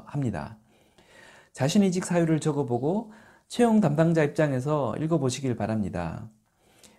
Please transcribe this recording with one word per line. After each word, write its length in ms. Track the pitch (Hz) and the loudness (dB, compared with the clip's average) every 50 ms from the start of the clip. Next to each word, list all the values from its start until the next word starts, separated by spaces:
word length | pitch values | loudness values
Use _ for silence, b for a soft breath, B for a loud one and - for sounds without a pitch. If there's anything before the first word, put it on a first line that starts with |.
| - | -10
합니다. 540 | - - 143 139 117 101 76 73 71 - - b b b b b b b b b b b b b b b b b b | -8 -6 -4 -4 -4 -4 -6 -8 -10 -14 -18 b b b b b b b b b b b b b b b b b b
자신 300 | - - 131 147 175 208 196 | -6 -4 -2 2 4 4 4
이직 200 | 190 175 185 185 | 4 2 -2 -2
사유를 360 | - 175 175 170 160 160 151 | 0 0 2 2 2 2 0
적어보고 720 | - 156 143 143 139 123 120 120 131 151 185 214 247 B B B B B B B B - | 0 0 -2 -2 -2 -2 -2 -2 -2 -2 -2 -2 -4 B B B B B B B B -6
채용 320 | - - 240 233 220 214 | 0 2 2 4 4 4
담당자 420 | 208 147 143 156 160 170 170 165 151 | 4 4 4 4 4 4 4 4 2
입장에서 680 | 143 - - 156 147 135 123 127 147 151 147 131 113 - | 2 2 0 0 0 0 -2 -2 -2 -2 0 0 -2 -2
읽어보시길 600 | - 147 160 170 156 135 127 127 - 139 131 117 | -4 -2 -2 0 0 0 -2 -2 -2 -4 -4 -2
바랍니다. 720 | 104 101 107 110 110 98 90 - 87 87 82 82 - 110 - - _ b b b b b b b b b b b | -2 -2 -2 -2 -2 -2 -4 -4 -6 -6 -6 -8 -10 -14 -16 -18 _ b b b b b b b b b b b